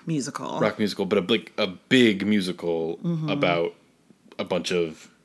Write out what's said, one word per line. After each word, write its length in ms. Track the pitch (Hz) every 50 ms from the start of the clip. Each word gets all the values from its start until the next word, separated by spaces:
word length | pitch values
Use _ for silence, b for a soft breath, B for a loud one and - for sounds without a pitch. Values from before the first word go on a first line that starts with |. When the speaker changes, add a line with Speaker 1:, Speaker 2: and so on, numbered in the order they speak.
| -
Speaker 1:
musical. 540 | 165 165 143 113 - - - - - - -
Speaker 2:
rock 180 | 117 104 - -
musical, 280 | 107 95 - - 98
but 120 | 90 104 98
a 40 |
big, 280 | 90 101 113 104 - - -
a 100 | - 107 95
big 580 | 90 - _ - 131 127 120 113 98 95 98
musical 720 | 104 107 101 90 90 87 - 90 85 82 82 80 80 85 -
Speaker 1:
Mm-hmm. 280 | - 170 170 156 156 151
Speaker 2:
about 440 | 95 92 95 87 85 85 85 87 - _ _ _ _ _ _ _ - _ _ - - -
a 60 | 101
bunch 260 | - 92 87 82 -
of 380 | 92 87 85 80 78 - - - _ _